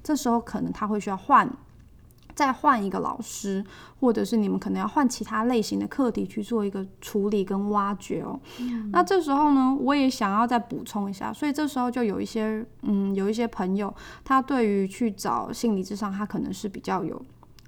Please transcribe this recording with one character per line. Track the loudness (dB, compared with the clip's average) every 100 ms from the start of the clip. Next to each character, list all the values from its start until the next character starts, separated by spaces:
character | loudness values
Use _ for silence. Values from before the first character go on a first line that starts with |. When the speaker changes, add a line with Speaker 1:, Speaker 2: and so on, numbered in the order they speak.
Speaker 1:
这 | -2 0
时 | 2
候 | 0
可 | 0 -4
能 | -4
他 | -4 -4
会 | -2
需 | -4
要 | -6
换， | 4 6 6 -2 -14 -20 -20 -20 -20 -20 -12 0
再 | 0
换 | 4 4 4
一 | 0
个 | -2
老 | -4 -6
师， | -10 -8 -4 -4 -4 -12 -20 0
或 | 2
者 | 4
是 | 2 2
你 | 2
们 | 0
可 | -2
能 | -2
要 | 0
换 | 2 2
其 | 0 -4
他 | -2
类 | 2 2
型 | 0 -2
的 | -2
课 | 0 0
题 | 0 -4
去 | -6
做 | -4 -2
一 | -2
个 | -4 -8 -12
处 | -6 -2 0
理 | 0
跟 | 0 -2 0
挖 | 0 0 -4
掘 | -6 -6
哦。 | -4 -8 -12 -8
Speaker 2:
嗯。 | -6 -4 0
Speaker 1:
那 | 2
这 | 4 2
时 | 4
候 | 4 6
呢， | 6 6 4
我 | 4
也 | 4 4
想 | 2 0
要 | 2 2
再 | 2
补 | 0 -8 -6
充 | -6 -6
一 |
下， | -6 -8
所 | -2 -2
以 |
这 | 0 -2
时 | 0
候 | -2
就 | 0
有 | 0 0
一 | -4
些， | -2 -2 -2 -6 -6
嗯， | 0 2 2
有 | 0 0
一 |
些 | 0 -2
朋 | -2 -2 0
友， | -2 -6 -16 -16
他 | 0 2
对 | 2 2 2
于 | 2 0
去 | 0 -2
找 | -2 -2 -2 -4
心 | -2 0 0
理 |
咨 | -2
商， | -6 -6
他 | -4 -4
可 | -4
能 | -4
是 | -6 -8
比 | -8
较 | -4 -4
有 | -4 -8 -14 -20 -20 -20